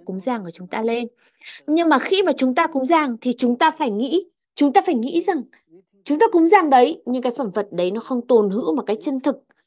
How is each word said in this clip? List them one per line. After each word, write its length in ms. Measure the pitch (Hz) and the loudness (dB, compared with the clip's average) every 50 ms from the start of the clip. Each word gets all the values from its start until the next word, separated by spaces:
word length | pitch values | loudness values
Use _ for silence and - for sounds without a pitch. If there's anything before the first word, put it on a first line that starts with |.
| - | -8
cúng 160 | - 185 190 | -10 -10 -8
giàng 240 | - 262 240 220 185 | -6 -6 -6 -6 -8
của 60 | 170 | -12
chúng 160 | - - 185 | -14 -16 -12
ta 160 | 175 - 220 | -10 -8 -6
lên. 240 | 220 226 233 240 233 226 _ _ _ _ _ _ - - - - _ | -4 -4 -4 -4 -6 -8 _ _ _ _ _ _ -20 -20 -20 -12 _
Nhưng 220 | 294 311 339 339 311 | -2 0 0 2 2
mà 100 | 285 254 | 2 2
khi 240 | - - 381 392 | 2 0 0 0
mà 100 | 381 330 262 | 0 0 0
chúng 180 | - 262 262 247 | 0 -2 0 0
ta 120 | 339 330 | 0 -2
cúng 200 | 320 - 269 262 | -2 -2 -4 0
giàng 300 | 254 339 311 294 262 226 226 | 2 2 2 2 -2 -4 -4
thì 120 | - 247 240 - | -4 -4 -4 -2
chúng 200 | 247 240 240 - | -2 -2 2 2
ta 120 | 330 311 | 2 2
phải 200 | 320 - 302 233 | 2 0 -4 -4
nghĩ, 360 | 202 208 254 208 302 392 - - _ _ _ _ _ | -2 -4 -2 -2 -2 -2 -4 -6 _ _ _ _ _
chúng 180 | - 285 277 | 0 0 2
ta 100 | 247 381 - | 2 2 2
phải 80 | 370 294 | 2 0
nghĩ 260 | 220 226 277 - 339 | -2 -2 -2 -4 -2
rằng 200 | 339 403 349 269 - - _ _ _ _ 160 381 _ _ _ _ _ | -2 -2 -4 -4 -6 -12 _ _ _ _ -20 -20 _ _ _ _ _
chúng 140 | - 294 302 | -2 0 2
ta 80 | 453 453 | 2 4
cúng 160 | 359 330 330 339 | 4 4 4 6
giàng 220 | 415 381 330 285 | 4 4 4 6
đấy, 320 | 269 247 247 294 330 - - | 6 6 6 4 0 -4 -6
nhưng 160 | 247 254 254 | -6 -4 -4
cái 100 | 254 247 233 - | -4 -4 -4 -4
phẩm 120 | 254 190 - | -6 -4 -4
vật 140 | 214 175 - | -4 -6 -4
đấy 180 | 175 175 175 180 | -2 -2 -2 -2
nó 100 | 202 233 | -2 -6
không 260 | - - 262 240 240 | -6 -4 -6 -4 0
tồn 240 | - 247 220 208 196 | 2 4 4 4 2
hữu 260 | 190 233 - 320 320 | -2 -2 -2 -2 -2
một 60 | 254 - | -2 -2
cách 120 | - 220 214 | -4 -6 -4
chân 180 | - 302 269 254 | -4 -6 -6 -2
thực, 160 | 269 294 - - _ _ _ _ _ | -2 -4 -4 -4 _ _ _ _ _